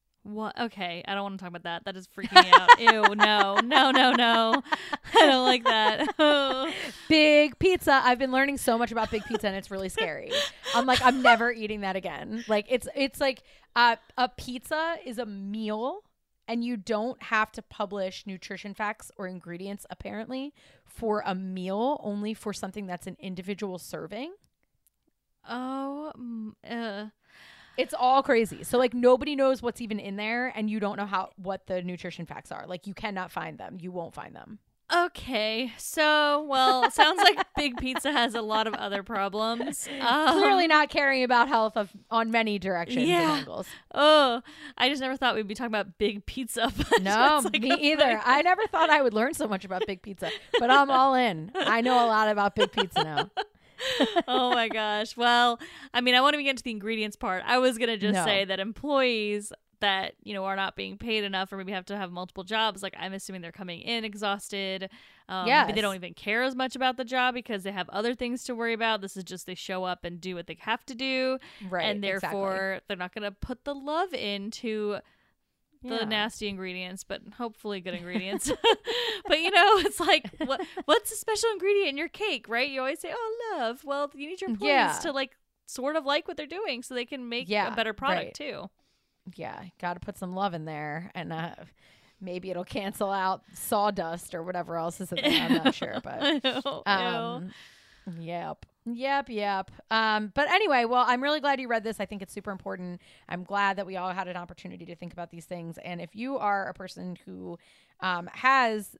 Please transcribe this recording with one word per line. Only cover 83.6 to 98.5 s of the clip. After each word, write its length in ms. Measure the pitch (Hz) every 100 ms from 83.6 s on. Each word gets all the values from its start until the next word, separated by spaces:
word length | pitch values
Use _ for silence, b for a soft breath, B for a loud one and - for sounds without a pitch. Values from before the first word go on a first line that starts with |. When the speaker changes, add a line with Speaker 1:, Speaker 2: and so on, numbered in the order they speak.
| 226 247
Speaker 1:
Well, 280 | - 277 285
you 120 | 262 294
need 120 | 370
your 80 | 392
employees 180 | 214 -
Speaker 2:
Yeah. 240 | 269 190 147
Speaker 1:
to, 120 | 330
like, 260 | 269 269 _ _ _ -
sort 300 | - 262 320
of 80 |
like 240 | 269 294 339
what 80 | 302
they're 100 | 294
doing 360 | 349 415 247
so 120 | -
they 120 | 247 240
can 200 | 277 240
make 180 | 240 175
Speaker 2:
Yeah, 240 | 208 196
Speaker 1:
a 40 | 226
better 180 | 220
product 320 | 214 269 180 -
Speaker 2:
right. 80 |
Speaker 1:
too. 360 | - 285 - 196 - _ _ _ _ 185
Speaker 2:
Yeah, 300 | 175 151 - 185 -
gotta 180 | 175 175
put 180 | - -
some 160 | 185
love 180 | 185 196
in 140 | 170 156
there, 440 | 151 151 151 180
and, 180 | 185 165
uh, 220 | 160 165 - 175 b b b b b
maybe 300 | 185 180 185
it'll 140 | 175
cancel 460 | 185 226 196 - 196
out 320 | 196 190 196 -
sawdust 800 | - - 214 208 196 165 170 -
or 80 | 170
whatever 340 | 170 180 165 165
else 240 | 165 -
is 100 | 185
in 120 | 185
there. 200 | 285 311
I'm 80 | 240
not 200 | 254 -
sure, 260 | - - -
Speaker 1:
<laughs> 40 |
Speaker 2:
but, 400 | - - 277 302
Speaker 1:
Ew, 180 | 262 254
ew. 180 | 277 - -
Speaker 2:
um, 600 | 190 185 233 233 240 185 B B B B B - 165
yep. 480 | 165 170 165